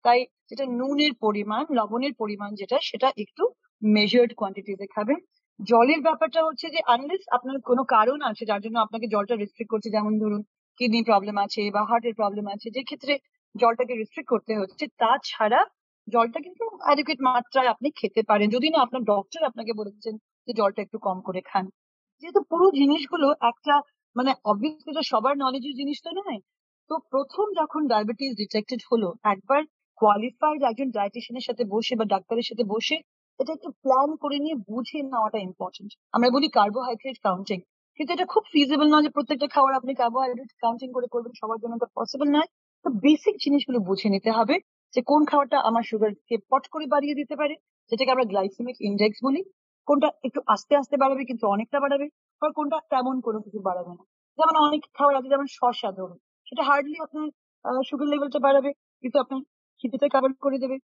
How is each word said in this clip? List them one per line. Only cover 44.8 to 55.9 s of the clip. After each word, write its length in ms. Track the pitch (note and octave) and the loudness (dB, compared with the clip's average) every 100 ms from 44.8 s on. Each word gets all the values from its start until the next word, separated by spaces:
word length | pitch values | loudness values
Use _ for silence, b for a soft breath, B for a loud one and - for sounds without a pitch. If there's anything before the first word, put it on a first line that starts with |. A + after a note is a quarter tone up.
| _ | _
যে 60 | - | -4
কোন 180 | A#3+ D4 D4 | 4 4 6
খাবারটা 280 | D4 C#4 C#4+ A3 | 4 4 2 4
আমার 140 | A#3 | 0
সুগারকে 540 | A3+ A3 G#3+ G3+ _ A#3 _ | 0 0 0 -2 _ -4 _
pot 140 | C4+ C4+ | 0 0
করে 140 | D#4 D4+ | -10 0
বাড়িয়ে 320 | C#4+ C#4+ C#4+ | 0 0 -4
দিতে 140 | C#4 C#4+ | -6 -4
পারে, 140 | D4 D#4 _ _ _ | -4 -4 _ _ _
যেটাকে 220 | A3+ C4 | -2 2
আমরা 100 | B3+ | 2
glycemic 520 | A3+ G3 F#3+ - A#3+ B3 | 2 0 -2 -6 -10 -6
index 380 | G3+ G3+ G#3 G#3 B3+ | -4 2 0 0 -2
বলি, 160 | D4 F#4+ _ _ _ - | -2 -4 _ _ _ 0
কোনটা 200 | D4 - - | 2 2 -2
একটু 160 | A#3+ C#4 - | -8 -6 0
আস্তে 260 | G#3+ - C#4+ | 0 4 2
আস্তে 160 | B3+ C#4+ | 2 0
বাড়াবে 260 | C4+ C4+ | 0 0
কিন্তু 200 | C4 A#3+ G#3+ | -6 -4 -2
অনেকটা 240 | G3+ A3+ C#4+ | -2 -2 -2
বাড়াবে, 260 | C#4 C#4 D4 _ _ _ | -2 -2 -4 _ _ _
আর 80 | D4+ | -4
কোনটা 260 | D4+ D4 D#4 _ | -2 -4 -4 _
তেমন 300 | C4 B3+ C4 | -2 -2 -4
কোনো 180 | A#3 G#3+ | -4 -6
কিছু 180 | G#3 G3+ F#3+ | -8 -6 -4
বাড়াবে 240 | F3+ F3 F3 | -4 -8 -14
না। 60 | _ _ _ - | _ _ _ 0
যেমন 160 | D#4+ D#4+ D4 | 2 4 4
অনেক 140 | D4+ - - | 2 -6 2
খাবার 160 | C#4+ C4+ | 2 2
আছে, 100 | C4 | 0
যেমন 180 | C#4 C#4 - | -2 -2 0
শসা 320 | B3 A#3+ A3 | -2 0 -8